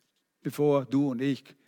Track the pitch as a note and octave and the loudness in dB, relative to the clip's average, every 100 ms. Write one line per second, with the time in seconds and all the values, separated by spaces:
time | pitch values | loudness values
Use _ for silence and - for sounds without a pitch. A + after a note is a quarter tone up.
0 | _ _ _ _ - - D3 C#3+ B2+ C3+ | _ _ _ _ -8 0 2 2 2 0
1 | C#3+ B2 C#3 C3 - - | 0 0 -2 -2 -8 -20